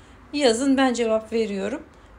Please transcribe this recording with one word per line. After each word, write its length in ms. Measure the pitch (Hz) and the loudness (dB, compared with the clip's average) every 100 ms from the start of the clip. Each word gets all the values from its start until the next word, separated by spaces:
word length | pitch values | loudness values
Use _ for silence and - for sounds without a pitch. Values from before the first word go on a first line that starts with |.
| - - - | -20 -20 -10
yazın, 440 | 294 269 220 277 269 | 0 2 2 2 2
ben 160 | 262 | 2
cevap 400 | 233 226 220 220 | 2 0 -2 -2
veriyorum. 500 | 226 208 196 196 294 - - - | -4 -4 -4 -6 -8 -14 -20 -20